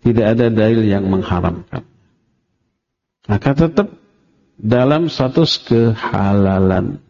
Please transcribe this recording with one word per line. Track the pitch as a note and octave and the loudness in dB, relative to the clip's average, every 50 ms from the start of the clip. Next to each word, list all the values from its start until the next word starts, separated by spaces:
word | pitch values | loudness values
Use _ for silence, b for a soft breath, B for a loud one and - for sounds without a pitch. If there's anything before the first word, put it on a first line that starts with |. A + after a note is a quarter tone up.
Tidak | - B2 A#2 A#2 A2 | 0 0 0 2 2
ada | G#2+ A2+ A#2 B2 A#2 | 0 2 2 0 0
dalil | A2+ A2 G#2+ A2 A2+ A2+ | 2 2 2 2 2 2
yang | A2 G#2+ G2 G2+ G2 | 2 0 0 0 0
mengharamkan. | F#2+ F#2+ F#2+ F2+ - F#2 F2 F2 F2+ F2 - - _ - F2 - _ _ _ _ _ _ _ _ _ _ _ _ _ _ _ _ _ _ _ _ _ _ _ _ _ _ _ _ - | -2 -2 -2 -2 -2 -4 -2 -2 -4 -4 -6 -12 _ -14 -14 -14 _ _ _ _ _ _ _ _ _ _ _ _ _ _ _ _ _ _ _ _ _ _ _ _ _ _ _ _ -2
Maka | G#2 G2+ - C#3+ C#3 | -2 0 0 0 2
tetap | C#3+ E3 E3 E3 - - - - - _ _ _ _ _ _ _ _ _ _ _ | 2 0 2 2 -2 -2 -2 -6 -20 _ _ _ _ _ _ _ _ _ _ _
dalam | _ - A2 B2 B2 B2+ C3+ D3 D#3 F3 | _ -2 0 2 2 2 2 2 0 0
status | D#3 - - C3+ B2+ - - E3 D3 - - | -2 -2 -2 -4 -2 2 0 0 0 -2 -6
kehalalan. | - - A#2+ A#2 A#2 A#2 A2+ A2 - - - G2+ G2 G2 G2+ G2+ G2 F#2+ F#2+ F#2+ F#2+ F#2+ F#2+ F#2 F#2 - F#2+ F#2+ _ _ | -2 0 2 2 2 2 0 -2 -6 -6 -4 -2 0 0 2 2 2 2 2 2 2 2 0 0 -2 -4 -8 -10 _ _